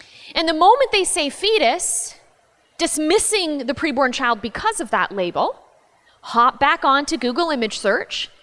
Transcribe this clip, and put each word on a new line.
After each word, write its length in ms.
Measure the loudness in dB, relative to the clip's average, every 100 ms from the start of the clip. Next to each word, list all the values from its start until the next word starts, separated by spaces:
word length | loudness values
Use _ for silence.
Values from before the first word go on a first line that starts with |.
| -20 -20 -10
And 140 | -4 -2
the 60 |
moment 380 | 4 6 6 4
they 120 | 0
say 240 | 0 0 -2
fetus, 880 | -2 0 2 2 0 -2 -4 -6 -12 _ _ _ _ _ -4
dismissing 880 | -2 0 0 2 2 -2 -2 -4 -4
the 80 |
preborn 400 | -4 -2 0 0
child 260 | 0 -2 -2
because 400 | -6 -6 -4 -4
of 100 | -2
that 220 | -2 -2
label, 480 | -2 -4 -2 -2 -4 _ _ _ _ _ _
hop 360 | -4 2 2 4
back 280 | 0 2 2
on 180 | 0 0
to 120 | -4
Google 320 | -2 -2 -2
image 280 | -2 -4 -4
search 520 | -2 -2 -2 -8 -10 -14